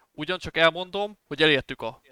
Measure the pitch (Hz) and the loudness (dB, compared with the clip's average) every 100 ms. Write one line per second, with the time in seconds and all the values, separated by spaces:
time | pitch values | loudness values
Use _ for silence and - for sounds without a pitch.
0 | _ - 151 180 165 160 165 165 185 196 | _ -10 -8 -8 -6 2 2 2 -6 -6
1 | 208 208 - 143 156 139 - 135 113 117 | -6 -8 -10 2 4 4 0 -8 -10 -10
2 | _ | _